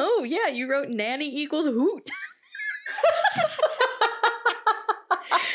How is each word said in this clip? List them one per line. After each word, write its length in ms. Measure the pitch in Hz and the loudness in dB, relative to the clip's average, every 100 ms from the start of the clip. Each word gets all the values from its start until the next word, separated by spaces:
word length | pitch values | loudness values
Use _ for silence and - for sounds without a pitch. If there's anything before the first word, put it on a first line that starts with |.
Oh 240 | 269 453 240 | 2 2 2
yeah, 220 | 330 415 | 0 0
you 200 | 247 254 | -2 -2
wrote 200 | 277 285 | -2 -2
"Nanny 400 | 226 214 269 294 269 | -2 -2 -2 -4 -4
equals 240 | 294 302 302 | -2 0 2
hoot." 440 | 233 330 466 - | 4 2 0 -6
<laughs> 40 | - - - _ 855 831 855 - - 640 605 784 - 640 - 622 - 508 - 453 - 453 466 480 - - - - - - 359 - - - | -12 -12 -16 _ -8 -8 -6 -8 2 4 4 2 2 0 2 0 2 0 2 0 2 0 2 -2 0 0 0 -2 -4 -2 -4 0 0 0